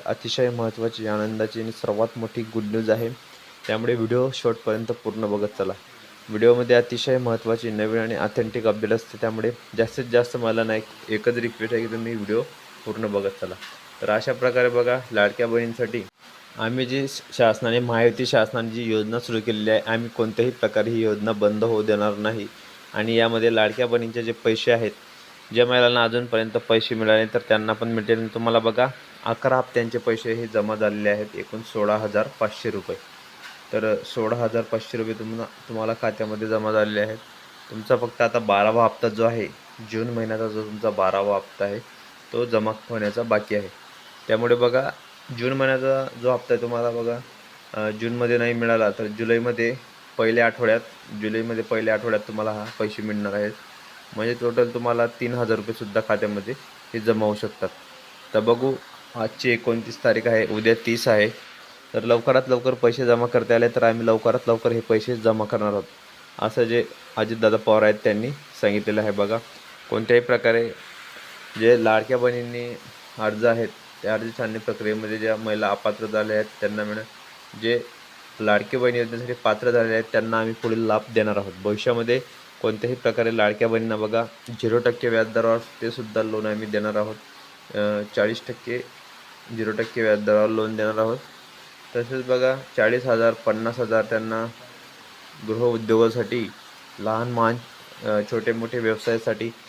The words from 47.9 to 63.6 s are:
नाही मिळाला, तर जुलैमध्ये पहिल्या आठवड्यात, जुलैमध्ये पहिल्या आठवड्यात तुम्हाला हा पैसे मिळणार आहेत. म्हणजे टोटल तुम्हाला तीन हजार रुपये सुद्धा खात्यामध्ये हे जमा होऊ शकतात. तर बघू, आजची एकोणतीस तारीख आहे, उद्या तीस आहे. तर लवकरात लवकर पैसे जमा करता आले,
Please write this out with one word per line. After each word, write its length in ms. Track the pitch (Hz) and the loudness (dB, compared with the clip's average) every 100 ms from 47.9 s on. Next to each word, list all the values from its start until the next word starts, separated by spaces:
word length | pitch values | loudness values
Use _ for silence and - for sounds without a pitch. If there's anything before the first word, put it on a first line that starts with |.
| 107 117 120 120 120 | -4 -4 -2 2 2
नाही 160 | 117 | 2
मिळाला, 380 | 117 117 113 107 | 0 2 4 2
तर 140 | 101 107 | 0 -6
जुलैमध्ये 680 | 107 113 117 120 117 117 127 - - - - | -4 2 2 2 0 -2 -2 -10 -20 -16 0
पहिल्या 280 | 113 117 117 | 2 4 2
आठवड्यात, 340 | 113 117 110 - - - 104 | 2 2 2 0 -20 -16 -8
जुलैमध्ये 420 | 107 110 117 113 | -4 -4 -4 -4
पहिल्या 300 | 110 110 110 | -2 -2 0
आठवड्यात 280 | 110 117 107 107 | 0 0 -2 -2
तुम्हाला 240 | 107 107 | -6 -4
हा 140 | 107 110 - | -4 -8 -6
पैसे 220 | 107 - | -6 -4
मिळणार 320 | 107 104 104 | -6 -4 -4
आहेत. 180 | 101 104 - - - - - - 107 | -2 -4 -6 -18 -20 -20 -20 -16 -6
म्हणजे 180 | 113 | -4
टोटल 360 | 120 120 117 120 | -2 -2 2 2
तुम्हाला 340 | 120 120 117 117 | 2 0 2 0
तीन 260 | - 120 | 0 -4
हजार 220 | 123 113 110 | -2 0 0
रुपये 180 | 104 | -2
सुद्धा 280 | 113 107 107 110 | -8 -4 -4 0
खात्यामध्ये 460 | 107 107 101 98 143 - - - | 0 0 -4 -6 -10 -12 -20 -10
हे 60 | 117 | -6
जमा 260 | 107 110 107 | 0 2 2
होऊ 100 | 104 | 0
शकतात. 340 | 107 - 95 - - - - - - | -6 -6 -8 -8 -20 -20 -20 -20 -4
तर 60 | 110 | 0
बघू, 340 | 110 120 131 131 - - - 120 | 2 2 2 -4 -8 -20 -14 -6
आजची 340 | 113 - 127 | -6 -2 0
एकोणतीस 540 | 117 - 117 113 - | 0 0 -2 -4 -2
तारीख 240 | 127 110 120 | 2 2 4
आहे, 200 | 113 107 107 | 2 2 2
उद्या 180 | 113 | 2
तीस 340 | 113 - 117 127 | 2 2 0 4
आहे. 220 | 107 107 - - - - - - | 4 4 0 -18 -20 -20 -20 -8
तर 100 | 113 | -4
लवकरात 380 | 113 117 139 131 127 | 2 2 4 2 4
लवकर 260 | 123 127 | 0 2
पैसे 320 | 123 120 117 120 | 2 2 2 4
जमा 200 | 117 120 | 4 4
करता 300 | 123 113 | 2 4
आले, 120 | 117 | 4